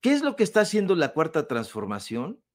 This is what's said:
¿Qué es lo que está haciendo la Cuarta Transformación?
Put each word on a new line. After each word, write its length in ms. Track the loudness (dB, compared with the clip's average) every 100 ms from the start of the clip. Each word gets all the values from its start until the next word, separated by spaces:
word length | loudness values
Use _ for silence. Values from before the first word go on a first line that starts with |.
¿Qué 120 | 2
es 100 | 2
lo 120 | 0
que 100 | 0
está 160 | 2 2
haciendo 340 | 2 2 2
la 180 | 2 2
Cuarta 340 | 0 0 0 -2
Transformación? 920 | -4 -4 -8 -6 -6 -6 -8 -8 -12 _